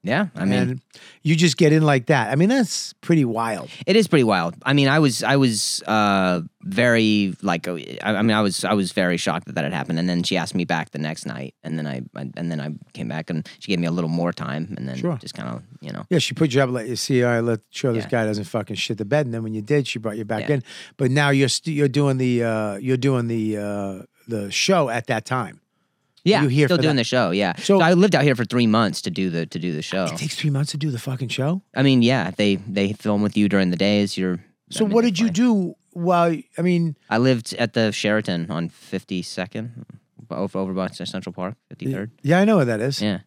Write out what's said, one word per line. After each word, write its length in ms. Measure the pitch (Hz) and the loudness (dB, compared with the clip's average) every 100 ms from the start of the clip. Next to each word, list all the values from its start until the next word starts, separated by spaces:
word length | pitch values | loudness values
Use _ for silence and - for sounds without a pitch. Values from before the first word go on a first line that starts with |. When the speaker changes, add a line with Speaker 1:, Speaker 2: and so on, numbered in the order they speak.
| 95 | -2
Speaker 1:
Yeah, 200 | 143 202 - | -2 -2 -2
I 80 | |
mean 80 | 98 | 0
Speaker 2:
And 280 | 101 123 127 _ - - - | 0 0 -4 _ -20 -20 -6
you 120 | 151 | 0
just 220 | 160 175 - | 4 2 4
get 160 | 160 | 4
in 80 | 156 | 6
like 240 | 156 135 120 | 4 2 2
that. 220 | 143 107 | 2 2
I 40 | 139 | 2
mean, 140 | 190 | 4
that's 420 | 269 208 - - - | 4 0 -4 -10 -12
pretty 240 | - 170 | 0 2
wild. 460 | 123 110 113 98 - - - | 2 0 -2 -4 -8 -10 2
Speaker 1:
It 100 | 208 | 4
is 100 | 196 | 6
pretty 180 | 156 | 4
wild. 300 | 113 95 85 - | 4 4 0 -4
I 120 | 127 | 2
mean, 120 | 143 139 | 4 4
I 120 | 151 | 4
was, 240 | 147 107 | 4 2
I 140 | 110 139 | 2 4
was, 460 | 131 107 - - | 4 2 -2 -4
uh, 580 | - 107 104 98 92 87 82 _ | 0 2 4 4 2 0 -4 _
very, 760 | 95 95 120 117 110 104 98 - | -6 2 4 4 4 4 0 -2
like, 260 | 95 85 87 | -2 -2 -4
uh, 120 | 87 52 62 | -8 -10 -6
I, 140 | 104 101 | -2 0
I 40 | |
mean, 160 | 113 107 | 2 2
I 60 | |
was, 240 | 104 87 90 | 2 0 0
I 80 | |
was 180 | 104 92 | 0 0
very 240 | - 90 85 | 0 0 0
shocked 300 | - 78 - | -2 -4 -6
that 80 | |
that 100 | 87 | -6
had 80 | 73 | -4
happened. 260 | 82 69 82 | -4 -4 -2
And 80 | 90 | 0
then 160 | 87 | -2
she 140 | 87 90 | 0 -2
asked 180 | 80 | -2
me 120 | 92 87 | -4 -2
back 240 | 82 78 | -4 -4
the 80 | - | -6
next 260 | 76 87 | -6 -8
night, 300 | 76 62 67 _ | -10 -10 -12 _
and 140 | 80 80 | -10 -6
then 80 | 76 | -6
I, 160 | 64 64 | -8 -10
I, 160 | - 67 - | -12 -12 -8
and 160 | 85 | -6
then 80 | 78 | -6
I 80 | 73 76 - | -6 -10 -16
came 160 | - 58 | -10 -8
back, 220 | 76 80 | -8 -6
and 180 | 80 - - | -6 -6 -14
she 80 | - | -12
gave 100 | 90 | -6
me 80 | 85 | -4
a 40 | |
little 200 | 85 82 | -4 -4
more 200 | 82 85 | -4 -4
time, 400 | 85 69 76 90 - | -6 -8 -8 -10 -10
and 100 | 65 | -10
then 100 | 65 | -8
Speaker 2:
Sure. 180 | 170 135 | -6 -8
Speaker 1:
just 160 | - | -12
kinda, 300 | - 62 60 - - | -14 -12 -12 -16 -18
you 100 | - | -14
know. 140 | - - | -14 -2
Speaker 2:
Yeah, 80 | 175 | -2
she 160 | - | -2
put 180 | 123 156 | -2 0
you 80 | 127 | 2
up, 80 | 131 | 0
like, 180 | 123 107 | -2 -6
you 100 | 113 | -8
see, 280 | - 127 | 0 2
all 60 | 120 | 2
right, 80 | 120 | 2
let's 240 | 117 113 _ | 0 -2 _
show 240 | - 135 | -4 -2
this 100 | 113 | -2
Speaker 1:
Yeah. 60 | 107 | -2
Speaker 2:
guy 140 | 120 110 | -2 0
doesn't 180 | 104 | -2
fucking 320 | 95 113 101 101 | -4 -6 -6 -6
shit 220 | - 110 | -6 -6
the 80 | 101 | 0
bed. 180 | 147 | 0
And 80 | 139 | 0
then 80 | 113 | -4
when 120 | 110 | -6
you 80 | 110 | -8
did, 240 | 104 147 127 | 0 0 0
she 120 | 120 | -6
brought 200 | 110 107 | -6 -8
you 80 | 107 | -4
back 240 | 107 - | -4 0
Speaker 1:
Yeah. 60 | 143 | -2
Speaker 2:
in. 60 | - - - - | -2 -18 -20 -2
But 140 | 127 | 0
now 180 | 135 143 | 2 4
you're 180 | 139 135 | 4 2
st-, 260 | - 165 | 0 -4
you're 140 | 147 143 | 0 2
doing 300 | 139 143 131 | 2 2 2
the, 240 | 127 120 | 0 0
uh, 300 | 117 110 107 101 | 0 -2 -4 -4
you're 220 | 131 131 | -2 0
doing 300 | 135 127 117 | 2 0 0
the, 280 | 117 107 104 | -2 -2 -2
uh, 460 | 104 101 98 95 - _ - | -4 -4 -6 -10 -16 _ -8
the 220 | 113 101 | -6 -4
show 400 | - - 185 135 | -2 2 2 0
at 160 | 117 113 | -4 -4
that 180 | 113 | -4
time. 360 | - 127 101 - _ _ _ _ _ _ 175 | -2 -4 -6 -12 _ _ _ _ _ _ 2
Speaker 1:
Yeah, 140 | 202 | 4
Speaker 2:
You 40 | 147 | 4
here 200 | 131 143 | 4 4
Speaker 1:
still 100 | 175 | 4
Speaker 2:
for 40 | |
Speaker 1:
doing 140 | 156 139 | 2 2
Speaker 2:
that. 40 | |
Speaker 1:
the 40 | |
show. 280 | 113 127 98 | 2 2 2
Yeah. 220 | 95 95 - | 2 0 -2
Speaker 2:
So 220 | - 196 | 2 4
Speaker 1:
So 20 | |
I 100 | 165 | 6
lived 220 | 180 196 | 6 6
out 80 | 156 | 4
here 100 | 147 | 4
for 120 | 123 113 | 2 0
three 200 | 123 113 | 2 4
months 360 | 107 104 82 | 4 2 -2
to 80 | - | -6
do 180 | 85 95 | -4 -2
the, 160 | 82 | -2
to 140 | 82 87 | -4 -4
do 160 | 87 | -4
the 80 | 76 | -4
show. 240 | - 95 85 | -4 -4 -4
Speaker 2:
It 100 | 82 | -4
takes 180 | 147 | -6
three 140 | - 151 | -4 -2
months 220 | 139 143 | -2 -2
to 80 | 147 | -4
do 120 | 156 | -4
the 80 | 117 | -4
fucking 300 | - 127 120 | -6 -6 -6
show? 320 | - 139 185 _ 123 | -4 -2 -4 _ 0
Speaker 1:
I 60 | |
mean, 180 | 139 131 | 4 6
yeah, 300 | 117 131 90 | 4 2 -2
they, 220 | 92 104 95 | 0 2 2
they 380 | 101 98 98 | -2 -2 -2
film 260 | 104 107 104 | -2 -2 0
with 160 | 104 104 | 0 2
you 100 | 101 | 2
during 180 | 98 92 | 2 2
the 80 | 87 | 2
days. 400 | 98 104 101 - | 2 2 0 -2
You're 220 | 92 87 - _ _ | -2 -2 -8 _ _
Speaker 2:
So 160 | - 214 | -2 2
Speaker 1:
I 20 | |
mean, 60 | |
Speaker 2:
what 80 | 226 | 4
Speaker 1:
they 40 | 240 | 2
Speaker 2:
did 80 | 175 | 2
you 80 | 226 | 0
Speaker 1:
play. 60 | |
Speaker 2:
do 400 | 170 247 208 175 - _ | 2 2 2 0 -8 _
while, 420 | 175 175 175 170 160 - - | -4 0 4 2 0 -6 -2
I 60 | |
mean 340 | 180 175 165 143 _ | 0 2 0 -4 _
Speaker 1:
I 80 | 113 | 2
lived 340 | 127 123 - - | 4 2 -2 -4
at 160 | 117 | -2
the 180 | 120 110 | 2 0
Sheraton 580 | 98 104 107 107 87 82 | 0 0 0 0 -4 -4
on 200 | 80 85 | -4 -6
fifty-second, 1120 | _ - 95 - 92 85 - 92 110 117 117 - - _ - - | _ -10 -10 -6 -8 -6 -8 -8 -8 -12 -14 -20 -20 _ -20 -12
over, 280 | 73 95 98 | -6 -6 -4
over 140 | 95 | -4
by 140 | 92 92 | -4 -6
Central 440 | - 90 95 92 | -6 -10 -10 -10
Park, 220 | 90 92 113 _ | -8 -10 -10 _
fifty-third. 420 | - - 95 110 _ | -10 -6 -6 -8 _
Speaker 2:
Yeah, 160 | 139 175 | 2 4
I 60 | 208 | 4
know 100 | 208 | 4
what 100 | 123 | 2
that 120 | 110 | 0
is. 220 | 127 139 | -2 -2
Speaker 1:
Yeah. 160 | 107 92 | -2 -4